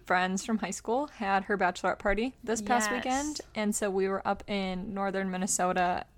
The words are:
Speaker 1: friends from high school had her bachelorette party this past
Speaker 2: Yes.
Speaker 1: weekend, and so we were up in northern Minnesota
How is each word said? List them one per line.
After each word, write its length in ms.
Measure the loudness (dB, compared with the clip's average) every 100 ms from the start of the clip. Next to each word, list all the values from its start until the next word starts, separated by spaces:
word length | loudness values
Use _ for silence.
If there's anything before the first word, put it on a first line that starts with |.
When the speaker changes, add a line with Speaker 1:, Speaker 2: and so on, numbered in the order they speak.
| 2
Speaker 1:
friends 380 | 2 2 0
from 140 | 0 -2
high 140 | -2
school 360 | -6 -2 -2 -2 -4
had 260 | 0 2
her 140 | 2 2
bachelorette 420 | 2 2 0 0
party 340 | 0 2 0 -4
this 180 | -4 -2
past 260 | 2 2 2
Speaker 2:
Yes. 60 | 0 0
Speaker 1:
weekend, 360 | -2 -2 -6 -8
and 220 | -2 -2 0
so 160 | 0
we 160 | 0 0
were 200 | 0 -2
up 160 | -2 -2
in 440 | -2 -2 -4 -6 -4
northern 340 | -2 -2 -2
Minnesota 760 | -2 0 2 2 2 2 0 -4